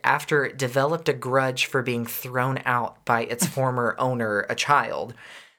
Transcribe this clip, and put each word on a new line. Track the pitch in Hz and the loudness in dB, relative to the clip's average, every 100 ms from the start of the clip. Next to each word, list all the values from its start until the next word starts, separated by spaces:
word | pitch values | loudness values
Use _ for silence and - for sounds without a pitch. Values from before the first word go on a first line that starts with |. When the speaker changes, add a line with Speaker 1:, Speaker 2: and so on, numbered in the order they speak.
Speaker 1:
after | 127 143 - 151 135 | 2 0 2 2 2
it | 135 | -2
developed | 131 131 143 165 160 | -2 2 2 2 0
a | |
grudge | 127 127 131 131 131 - | 0 0 2 2 0 0
for | 135 | 0
being | 123 120 117 | 0 -2 -4
thrown | - 127 127 127 131 131 | -6 -6 -2 0 0 0
out | 123 113 - | 0 -2 -4
by | - 117 117 | 0 0 0
its | 120 - | -2 -2
Speaker 2:
<laughs> | - | 0
Speaker 1:
former | 131 127 117 - | 0 2 0 0
owner, | 127 123 110 104 - | 0 0 0 -2 -2
a | 120 | -2
child. | - 143 117 73 104 117 - - - | 2 2 2 -2 -6 -10 -20 -20 -20